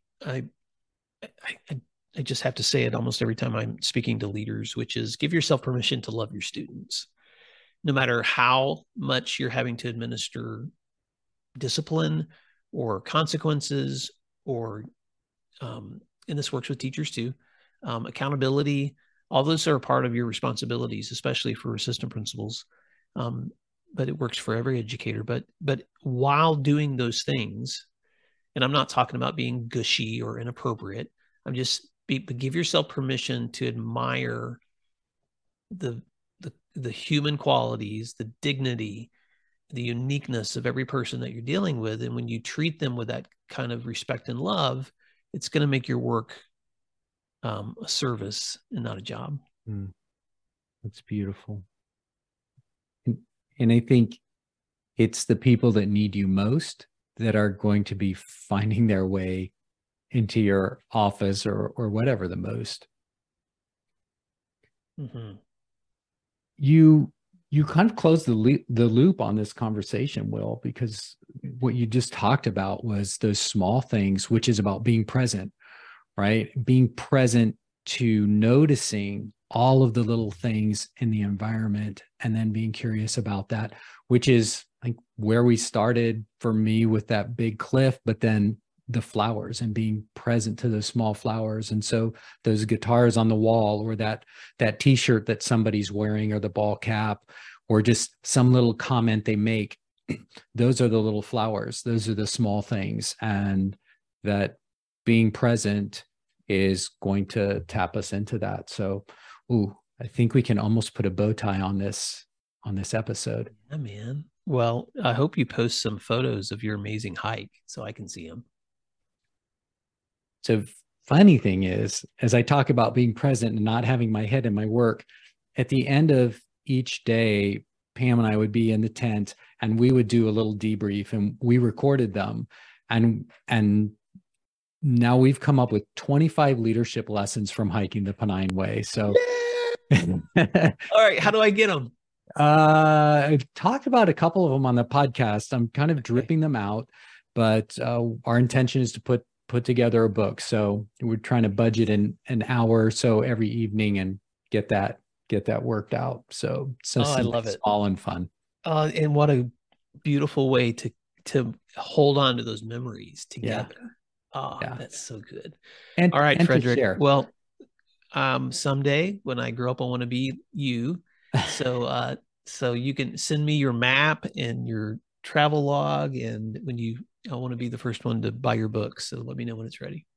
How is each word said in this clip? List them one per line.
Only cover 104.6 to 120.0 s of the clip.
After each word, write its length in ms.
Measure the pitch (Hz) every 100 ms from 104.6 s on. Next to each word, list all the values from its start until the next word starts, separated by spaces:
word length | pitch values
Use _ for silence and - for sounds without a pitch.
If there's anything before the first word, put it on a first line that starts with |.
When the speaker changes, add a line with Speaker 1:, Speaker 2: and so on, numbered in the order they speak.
| _ _ _ _ -
Speaker 2:
being 260 | 117 110
present 720 | - 120 117 104 101 101 - - _ _ _ -
is 420 | 95 98 92 - -
going 260 | 98 98 95
to 320 | 113 101 104 -
tap 280 | 104 90 110
us 160 | 98
into 280 | 98 104 113
that. 320 | 98 101 -
So, 340 | - 98 98 - - - - -
ooh, 260 | 120 101 - _ -
I 60 | 120
think 260 | - 117
we 80 | 135
can 160 | 120 104
almost 380 | 107 113 110 -
put 100 | 101
a 60 |
bow 200 | 90 104
tie 300 | 107 107 98
on 160 | 95 98
this, 480 | 98 92 - - - _ _ _
on 100 | -
this 220 | 98 98 110
episode. 560 | 110 107 113 113 113 _ _
Speaker 1:
Yeah, 80 | 151
man. 480 | 120 101 113 143 - _ -
Well, 400 | 131 117 120 - 277
I 100 | 185
hope 240 | 120 151 -
you 80 | 123
post 340 | - 117 -
some 200 | 113 104
photos 520 | - 117 131 110 98
of 120 | 107
your 100 | 107 104
amazing 400 | 101 110 110 -
hike 360 | 107 110 - _ -
so 160 | -
I 80 | 107
can 160 | - 104
see 200 | - 80
'em. 180 | 110 120 _ _ _ _ _ _ _ _ _ _ _ _ _ _ _